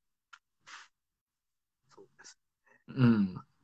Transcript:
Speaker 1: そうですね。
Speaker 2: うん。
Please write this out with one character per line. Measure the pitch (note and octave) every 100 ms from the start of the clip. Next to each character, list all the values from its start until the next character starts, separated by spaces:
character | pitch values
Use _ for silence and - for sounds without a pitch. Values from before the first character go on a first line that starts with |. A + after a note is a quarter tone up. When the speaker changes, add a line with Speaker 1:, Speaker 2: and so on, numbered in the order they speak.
| _ _ _ - _ _ - - - _ _ _ _ _ _ _ _ _ _
Speaker 1:
そ | -
う | - _
で |
す | - - _ _ _ _ -
ね。 |
Speaker 2:
う | D2+ A#2+
ん。 | A2 F#2+ F2+ - _